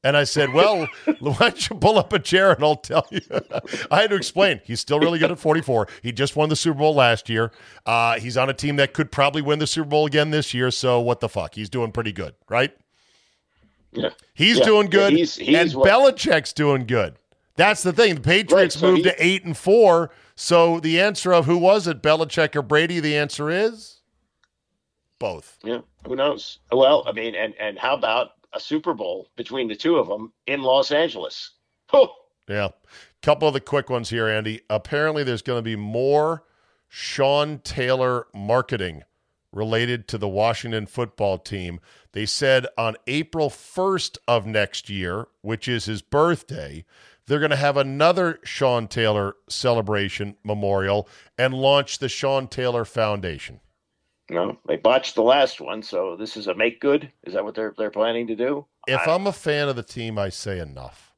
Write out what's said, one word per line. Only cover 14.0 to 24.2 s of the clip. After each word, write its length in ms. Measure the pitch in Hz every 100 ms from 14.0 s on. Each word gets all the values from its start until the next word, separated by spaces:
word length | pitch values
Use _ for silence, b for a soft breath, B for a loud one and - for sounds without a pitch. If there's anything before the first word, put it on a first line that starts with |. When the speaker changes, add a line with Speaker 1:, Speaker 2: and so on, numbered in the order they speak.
| - - _
Speaker 1:
He's 240 | - 180 226
Speaker 2:
Yeah. 60 |
Speaker 1:
doing 260 | 214 214 202
good, 220 | 196 196
Speaker 2:
Yeah, 60 | 160
he's, 180 | 165 -
he's 200 | - -
Speaker 1:
and 160 | 170
Speaker 2:
what 160 | 131 135
Speaker 1:
Belichick's 640 | 220 277 269 311 160 -
doing 340 | - 147 135 117
good. 280 | 120 90 67 _ _ _
That's 280 | - 190 208
the 120 | 185
thing. 220 | 151 233 156
The 40 |
Patriots 320 | 135 185 202
Speaker 2:
Right, 200 | 185 185 147
so 60 | 185
Speaker 1:
moved 100 | 180
Speaker 2:
he 40 |
Speaker 1:
to 200 | 180 -
eight 200 | 165 190
and 120 | 175 147
four. 540 | 185 220 208 170 160 b b
So 440 | - - 170 170 170
the 200 | 160 165
answer 320 | 202 196 180
of 140 | 175 143
who 100 | 170
was 300 | 180 208 170
it, 160 | 135
Belichick 520 | 151 160 160 170 156
or 60 | 151
Brady, 400 | 120 151 165 175
the 160 | 151 147
answer 320 | 147 - 147
is 540 | 175 220 220 - _ _ _